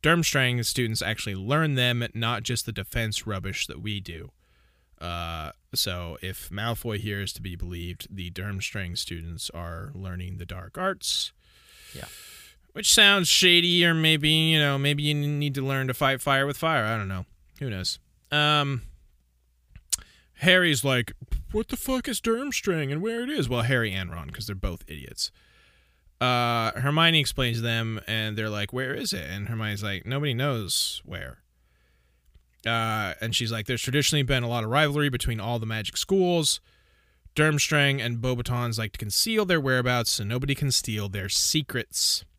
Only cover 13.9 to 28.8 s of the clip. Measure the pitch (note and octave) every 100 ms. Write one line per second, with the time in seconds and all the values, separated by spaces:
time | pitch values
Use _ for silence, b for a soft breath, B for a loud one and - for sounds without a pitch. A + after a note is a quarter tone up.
13.9 | D#3+ D#3+ D#3 D3+ D#3+ D#3+ D#3+ D3 C#3 C#3
14.9 | D3 D3 D3 D3 D3 D3 C3+ C3+ C3+ C3
15.9 | B2+ C#3 C3+ - C3+ C#3 C#3+ D#3+ D3+ G#2+
16.9 | A2+ G2 F#2+ E2+ _ _ - C3+ G2 F2+
17.9 | - _ _ _ D3 D3 D3+ C#3+ C3 -
18.9 | - - _ _ _ _ _ _ - _
19.9 | - B B B - E3 F#3 F3 C#3 C#3
20.9 | B2+ A#2 - - - - G#3+ A#3+ C4 -
21.9 | C4 B3 A3 - A3+ C#4 - - E3 C#3
22.9 | D3 G#3 A#3 B3 D4 C3 A#2+ A#2 C3 A2
23.9 | F#2+ F2+ D#2+ C#2+ - G#2 F#2+ F#2+ F2 -
24.9 | D2+ C2 - - b b b b b b
25.9 | b b _ B2+ B2 A#2+ A#2 A2+ - C3
26.9 | D3+ E3 D#3+ C3+ - B2 A2+ A#2 A2+ A2+
27.9 | A2 - A2 G#2+ G#2+ A2 G#2 G2+ B2+